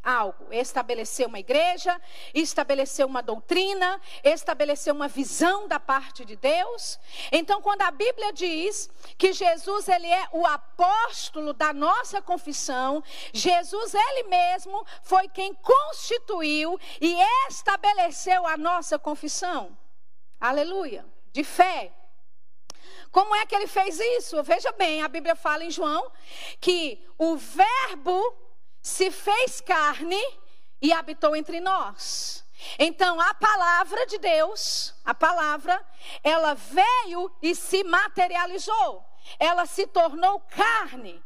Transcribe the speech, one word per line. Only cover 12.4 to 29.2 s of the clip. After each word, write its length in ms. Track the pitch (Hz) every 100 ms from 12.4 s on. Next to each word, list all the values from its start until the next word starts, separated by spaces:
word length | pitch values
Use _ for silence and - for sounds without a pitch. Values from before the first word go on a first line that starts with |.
| - 285 - 254 262 294 302 - -
Jesus, 600 | 220 359 349 349 392 453
ele 300 | 403 466 539
mesmo 600 | 427 359 349 370 381 392 - -
foi 240 | - 370 381
quem 240 | - 381
constituiu 1300 | - - 523 605 - - 480 - 392 311 302 311 349 - -
e 160 | 320 349 392 494 539
estabeleceu 1000 | - - 392 403 403 339 - - 370 339
a 100 | 311
nossa 400 | 311 349 294 294
confissão. 800 | - 294 302 - 359 311 196 - - - - - - -
Aleluia. 640 | 233 277 311 381 320 202 - - -
De 120 | 254
fé. 500 | 285 - 359 330 180 - - - - - - - - - - 392 -
Como 240 | - 415 415
é 100 | 427
que 80 |
ele 140 | 403 403
fez 320 | 403 381 330
isso? 420 | 453 480 - 311
Veja 300 | 285 339 -
bem, 320 | 427 359 311
a 40 | 311
Bíblia 280 | 285 320 330
fala 280 | 330 302
em 60 | 339
João 420 | 320 320 311 494 - - - - -
que 460 | - 359 311 214 - -
o 180 | 320 311
Verbo 1040 | - 302 403 508 523 349 285 359 466 - - - - -
se 300 | - - 381
fez 500 | -